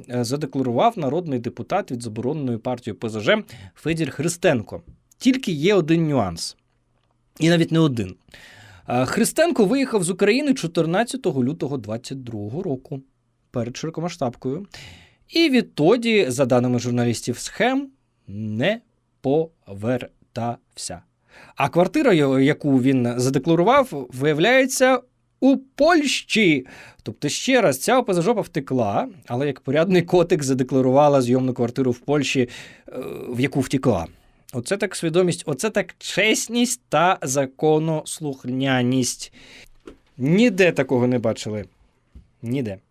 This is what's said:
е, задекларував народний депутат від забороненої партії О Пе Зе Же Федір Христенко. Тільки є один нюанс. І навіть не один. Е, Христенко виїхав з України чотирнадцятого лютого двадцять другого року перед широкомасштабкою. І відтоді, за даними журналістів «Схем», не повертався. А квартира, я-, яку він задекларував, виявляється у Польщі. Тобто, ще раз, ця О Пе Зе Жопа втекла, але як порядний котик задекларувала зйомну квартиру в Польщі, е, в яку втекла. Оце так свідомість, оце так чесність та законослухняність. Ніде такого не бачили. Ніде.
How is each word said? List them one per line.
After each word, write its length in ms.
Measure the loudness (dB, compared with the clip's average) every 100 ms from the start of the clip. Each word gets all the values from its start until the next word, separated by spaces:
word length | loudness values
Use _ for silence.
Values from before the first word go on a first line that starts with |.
| -8
е, 140 | -6
задекларував 720 | -4 -4 -4 -4 -2 0 0 0
народний 400 | -2 -4 -4 -6
депутат 520 | -6 -10 -4 -4 -4
від 120 | -8
забороненої 560 | -8 -6 -6 -4 -4 -6
партії 360 | -6 -8 -8
О 20 | -8
Пе 120 | -8
Зе 120 | -4
Же 220 | 0 0 -2 -16 -20
Федір 360 | -10 -6 -4 -4
Христенко. 720 | -4 -6 0 0 0 -2 -12 -16 -20 _ _
Тільки 340 | 0 0 -2
є 220 | -2 2
один 340 | 2 2 2 2
нюанс. 480 | 0 -2 -4 -10 -12 _ _ _ _ _ _ _ -2
І 100 | 2
навіть 240 | 2 2
не 60 | 2
один. 360 | 2 0 -6 -10 _ -20 -20 -20 -20 -16 -4
Е, 180 | -2 0
Христенко 580 | 0 0 2 2 2
виїхав 400 | 2 2 0 -2
з 60 | -2
України 440 | 0 2 2 0
чотирнадцятого 880 | -2 -2 -2 0 0 -2 -4 -4 -2
лютого 320 | -2 -2 -6 -6
двадцять 460 | -8 -10 -8 -12
другого 400 | -10 -10 -8 -8
року 380 | -6 -8 -8 -14 -14 _ _ _ _
перед 260 | -6 -6 -6
широкомасштабкою. 920 | -8 -8 -8 -6 -6 -6 -8 -8 -10 -18 -20 -20 -20 _ _
І 200 | 0 2
відтоді, 800 | 2 0 0 2 4 2 2 2
за 180 | 0 2
даними 320 | 2 2 0
журналістів 600 | 0 0 0 -2 -4 -8
«Схем», 500 | -8 -2 0 0 -4 _ _ _ -16
не 520 | -10 -6 -2 -2 -2 -8 _ _ _
повертався. 1800 | -2 0 -2 _ -18 -8 -4 -4 -6 _ _ -8 -6 -8 _ -16 -14 -14 -18 _ _ -20 -14 -4
А 120 | 0
квартира, 440 | 2 2 2 4
я-, 280 | 4 4 4
яку 400 | 4 2 2 2
він 340 | 4 2 2 0
задекларував, 920 | 0 0 2 2 4 4 2 -4 -10
виявляється 880 | -4 0 2 4 4 2 2 2 2 -2 _ _ _
у 160 | 2 2
Польщі. 1120 | 0 2 4 4 2 -2 -2 2 4 2 -2 -14 -20 -16
Тобто, 260 | -14 -6 -6
ще 320 | -4 0 4
раз, 180 | 4 2
ця 200 | 2 2
О 60 |
Пе 100 | 2
Зе 80 | 0
Жопа 180 | 0 0
втекла, 680 | -2 -6 -2 -2 0 0 -4 -8 -8
але 200 | -4 -4
як 140 | -4
порядний 420 | -2 0 2 2
котик 400 | 4 2 2 0
задекларувала 800 | 0 0 0 2 4 4 6 4
зйомну 320 | 4 2 0
квартиру 360 | -2 -2 0 -2
в 80 | -2
Польщі, 500 | -2 -2 0 0 -2 -4 -20 -20 -16
е, 40 | -14 -12 -10 -8
в 120 | -4
яку 200 | -2 -2
втекла. 460 | -2 0 0 0 -2 -12 _ _ -12
Оце 240 | -10 -4 -4
так 200 | -4 -4
свідомість, 460 | -2 2 2 0 -6
оце 240 | -6 -4
так 240 | -4 -4 -8
чесність 840 | -6 0 2 0 -2 -2 -2 -2 _
та 300 | 2 2 2
законослухняність. 2000 | -2 -2 -2 0 2 2 0 -4 -6 -10 -8 -8 -8 -4 0 2 2 2 0 -4 -12 -18 -20 -20 -20 -20 -20 -20 _ -6
Ніде 540 | 2 4 4 4 2
такого 340 | 2 0 0 2
не 120 | 0
бачили. 460 | -2 -4 -6 -8 -10 _ _ _ _ -20 -20 _
Ніде. 360 | -6 -6 -6 -8 _